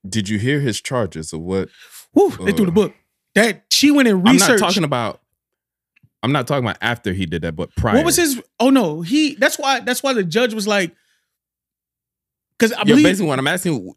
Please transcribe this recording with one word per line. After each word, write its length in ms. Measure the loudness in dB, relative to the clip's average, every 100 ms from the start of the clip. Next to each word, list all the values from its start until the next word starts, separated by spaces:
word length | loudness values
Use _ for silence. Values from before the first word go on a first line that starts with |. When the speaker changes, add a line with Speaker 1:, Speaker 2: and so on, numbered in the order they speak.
| -6
Speaker 1:
Did 200 | -6 -4
you 100 | -2
hear 220 | -2 -2
his 200 | -2 -6
charges 520 | -6 -4 -4 -8 -12
or 80 | -10
what? 280 | -6 -6 -6 _ -20 -20 -2
Speaker 2:
Woo, 180 | 2 2 0
they 80 | -4
threw 140 | 0 0
the 60 |
Speaker 1:
Uh, 20 |
Speaker 2:
book. 200 | 2 0 _ _ _ _
That, 300 | 0 0 -2 _
she 200 | 2 4
went 160 | 4 4
and 100 | 4
Speaker 1:
I'm 60 |
not 80 | 4
Speaker 2:
researched. 280 | 4 4 2
Speaker 1:
talking 240 | 2 0
about, 360 | -2 -2 -4 -8 _ _ _ _ _ _ _ _ _ _
I'm 80 | -2
not 140 | -2 -2
talking 180 | -2
about 140 | -2 -4
after 320 | -4 -4 -4
he 140 | -4 -4
did 160 | -4
that, 140 | -6 -8
but 180 | -10
prior. 220 | -4 0 2
Speaker 2:
What 80 |
was 120 | 2 0
his, 240 | 0 -4 -12 _
oh 100 | 2
no, 300 | 2 2 -4
he, 340 | -2 0 0 0
that's 220 | -2 -2
why, 220 | -2 -2
that's 220 | -2 -4
why 100 | -2
the 100 | -2
judge 300 | -2 -2 -2
was 120 | -4 -2
like, 260 | -2 -2 _ _ _ _ _ _ _ _ _ _ _ _ _ _ _ _ _
'cause 140 | 0
I 60 | 2
Speaker 1:
Yeah, 40 |
Speaker 2:
believe 200 | 4 6
Speaker 1:
basically 220 | 6 2 0
what 100 | 0
I'm 80 | 0
asking, 440 | -2 -4 -4 -8